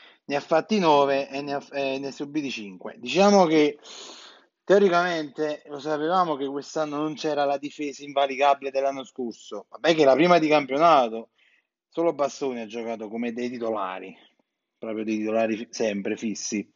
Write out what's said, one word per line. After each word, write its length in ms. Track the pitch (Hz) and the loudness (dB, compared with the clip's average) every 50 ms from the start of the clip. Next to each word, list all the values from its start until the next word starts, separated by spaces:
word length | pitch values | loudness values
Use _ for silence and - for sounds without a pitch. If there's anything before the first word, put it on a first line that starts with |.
| - - _ _ _ | -20 -20 _ _ _
ne 120 | - 143 | -6 -6
ha 40 | 143 | -6
fatti 380 | - - 170 160 160 - 220 208 | -2 0 0 0 2 2 0 2
nove 520 | 180 160 147 143 139 139 139 135 139 - | 4 4 6 6 4 4 2 0 -2 -4
e 100 | 135 139 | -8 -10
ne 140 | 143 143 139 | -8 -6 -6
ha, 120 | 135 123 - | -8 -8 -8
e 260 | 143 139 139 135 135 135 | -6 -6 -4 -4 -4 -6
ne 100 | 139 139 | -6 -8
ha 40 | |
subiti 380 | 127 - 147 143 143 156 143 131 | -10 -10 -10 -6 -6 -4 -4 -4
cinque. 460 | 110 113 104 98 92 90 - 110 - - | -6 -8 -10 -12 -14 -14 -14 -16 -14 -12
Diciamo 480 | 120 123 135 180 196 208 202 196 180 | -10 -2 2 4 6 6 8 6 6
che 320 | 156 160 156 151 147 147 - - - - - - - - - - - - _ _ _ _ _ _ | 6 6 4 4 4 0 -4 -12 -20 -20 -18 -18 -18 -18 -20 -20 -20 -20 _ _ _ _ _ _
teoricamente 1000 | - 185 202 202 185 170 175 175 180 170 160 151 143 - 156 156 151 151 151 - | 4 4 6 6 4 4 2 2 0 -2 -4 -4 -6 -6 -4 -4 -4 -4 -8 -10
lo 120 | 147 147 143 | -14 -14 -10
sapevamo 580 | 135 151 156 147 151 160 180 185 180 165 147 | -6 -4 -4 -2 -2 0 2 2 2 0 -2
che 100 | 131 139 | -2 -4
quest'anno 500 | 135 139 143 135 - - 160 156 151 143 | -6 -6 -8 -10 -8 -6 -6 -4 -4 -4
non 180 | 147 156 156 151 | -4 -4 -4 -6
c'era 320 | - - 156 147 143 143 | -4 -4 -2 -2 0 0
la 100 | 139 143 | 0 -2
difesa 460 | 139 143 143 - - 147 143 127 - | -2 -6 -10 -10 -8 -8 -8 -8 -10
invalicabile 680 | 143 143 139 139 139 135 135 127 143 143 139 135 135 139 | -14 -6 -2 0 0 0 0 2 4 4 4 2 -2 -4
dell'anno 340 | 131 135 135 139 139 135 127 | -2 -2 -2 -2 -2 -4 -8
scorso, 600 | - _ - 123 113 104 - - - 110 101 - _ | -12 _ -8 -8 -8 -10 -12 -16 -14 -14 -14 -14 _
vabbè 260 | - 107 - 160 170 | -10 0 2 2 4
che 100 | 156 147 | 6 6
la 100 | 135 131 | 6 6
prima 240 | 135 165 180 175 170 | 6 6 6 6 4
di 100 | 156 147 | 4 4
campionato 800 | 151 147 139 127 131 143 165 170 156 135 123 113 110 113 113 - _ _ _ _ _ _ _ _ _ _ _ _ | 2 2 2 0 0 2 4 6 6 6 4 2 -2 -8 -12 -14 _ _ _ _ _ _ _ _ _ _ _ _
solo 240 | _ 165 170 170 | _ -2 0 0
Bastoni 480 | 147 139 143 127 - - 147 135 123 120 | 0 0 -2 -4 -4 -6 -6 -6 -6 -6
ha 60 | 113 | -8
giocato 420 | 104 110 120 113 117 117 107 110 104 | -8 -8 -8 -8 -8 -8 -8 -10 -8
come 240 | 110 117 120 120 | -8 -6 -6 -6
dei 160 | 113 120 120 123 | -4 -6 -6 -6
titolari, 640 | 127 117 117 113 110 104 95 92 92 95 92 95 - - _ _ _ _ _ _ _ _ _ _ _ | -6 -6 -4 -4 -4 -4 -4 -6 -8 -10 -12 -14 -18 -20 _ _ _ _ _ _ _ _ _ _ _
proprio 280 | _ - 113 107 110 107 | _ -10 -8 -8 -6 -4
dei 140 | 110 110 107 | -4 -4 -2
titolari 380 | 107 107 110 113 113 110 110 | -2 -2 0 0 0 0 -2
fi-, 120 | 104 120 - | -4 -8 -10
sempre 460 | - - 117 110 101 101 98 110 107 | -6 -4 -2 -2 -2 -4 -4 -4 -6
fissi. 540 | - 113 110 95 - - - 113 104 - - _ | -4 -6 -6 -6 -8 -8 -6 -6 -6 -6 -8 _